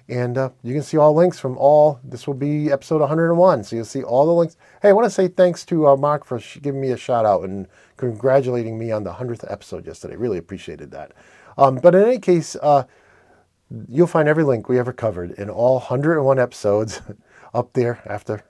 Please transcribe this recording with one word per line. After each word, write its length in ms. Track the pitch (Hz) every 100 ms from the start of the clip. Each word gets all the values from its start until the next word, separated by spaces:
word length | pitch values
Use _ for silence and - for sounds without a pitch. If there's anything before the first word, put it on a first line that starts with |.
| -
And, 280 | 123 123 120
uh, 140 | 131 -
you 120 | 120
can 80 | 139
see 140 | 143 156
all 180 | 151
links 240 | 151 180 -
from 180 | 135 123
all, 440 | 139 151 151 135
this 240 | 131 123 -
will 80 |
be 360 | 139 143 151 151
episode 300 | 139 - 156
a 60 | 143
hundred 240 | 156 165
and 80 | 170
one, 240 | 185 143
so 140 | 101 117
you'll 80 |
see 180 | 113 139
all 240 | - 123 156
the 60 |
links. 240 | 170 165 - _ _
Hey, 60 | 208
I 40 |
wanna 160 | 196 233
say 200 | 196 185
thanks 360 | - 180 170 -
to, 220 | 170 151
uh, 80 | 139
Mark 280 | 147 147
for 160 | - 120
sh-, 180 | - -
giving 200 | 143 135
me 100 | 135
a 60 | 120
shout 280 | - 120
out 200 | 110 95
and 240 | 95 98 92 _ _ -
congratulating 800 | 127 107 127 135 127 123 113 113
me 120 | 117
on 140 | 110
the 80 | 95
hundredth 320 | 85 127 117 -
episode 380 | 101 - 87 80
yesterday. 300 | - - 85
Really 220 | 120 92
appreciated 520 | 82 95 - 76 73
that. 220 | 69 - _ _ _ _ -
Um, 200 | 135 131
but 180 | 170
in 80 | 175
any 160 | 214 254
case, 380 | 190 175 156 -
uh, 220 | 147 143 131 _ _ _ _ _ _ _ _ 117 -
you'll 200 | 123 170
find 200 | 170 151
every 140 | 151
link 260 | 151 117 104
we 100 | 123
ever 140 | 123
covered 380 | 123 113 87 87
in 160 | - 101
all 300 | 90 120 131
hundred 380 | - 127 151 160
and 100 | 135
one 140 | 131
episodes 600 | 123 - 104 104 113 95 - 101 _
<laughs> 260 | _ -
up 180 | 117 123
there 280 | - 120 120
after, 380 | - 104 - 107 -